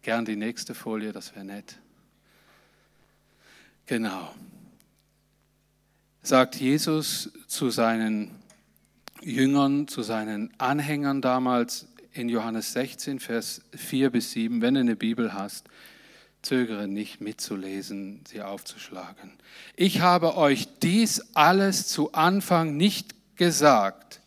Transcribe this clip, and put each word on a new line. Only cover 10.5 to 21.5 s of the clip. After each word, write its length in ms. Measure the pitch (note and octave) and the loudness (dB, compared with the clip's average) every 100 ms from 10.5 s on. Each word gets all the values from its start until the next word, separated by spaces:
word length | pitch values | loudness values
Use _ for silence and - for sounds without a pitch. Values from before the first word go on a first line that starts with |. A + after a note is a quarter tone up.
| _ | _
Anhängern 640 | B2+ D3 C#3+ D3 C#3+ C#3 | -2 -2 -2 -2 -2 0
damals 640 | C3 B2+ B2+ B2 A#2+ - - - - | 0 0 2 2 0 -6 -14 -20 -18
in 160 | - A#2+ | -8 -4
Johannes 420 | A#2 A2+ A2+ G#2+ | -2 -2 -6 -4
sechzehn, 480 | B2 C3 - - C3+ | -4 -6 -6 -8 -8
Vers 440 | - A#2 - - _ - | -6 -6 -6 -12 _ -16
vier 360 | - B2+ C3+ | -6 2 2
bis 200 | A#2+ A2+ | 2 -2
sieben, 300 | A#2+ A2+ A#2 | -4 -2 0
wenn 140 | A#2+ C3+ | 2 2
du 60 | |
eine 140 | A#2+ G#2+ | 2 0
Bibel 380 | A2+ A#2 A2 | -2 -2 -2
hast. 340 | G2 G2 - - - - - - - _ _ | -4 -10 -12 -20 -20 -20 -20 -20 -20 _ _
Zögere 460 | - C3 A#2+ G#2+ G2+ | -2 0 0 -4 -6
nicht 320 | G2 G#2 - | -6 -8 -10
mitzulesen, 1000 | G#2 A2 - G2+ F#2+ G2 F#2 G2 G2 G#2 - | -10 -10 -8 -8 -6 -8 -8 -10 -10 -14 -16
sie 160 | G#2+ | -14
aufzuschlagen. 920 | G2 G2+ - - - F#2 F#2 F#2+ F#2+ - - - - - | -12 -12 -14 -18 -16 -14 -16 -18 -20 -20 -20 -20 -20 0
"Ich 240 | F#3 - | 0 4
habe 380 | F3+ F3+ E3 F3+ | 4 6 4 4
euch 300 | D3 C3 - - | 4 4 -2 -4
dies 540 | F3 G3+ A3 - - - | 2 4 2 0 -2 4
alles 520 | D3+ | 6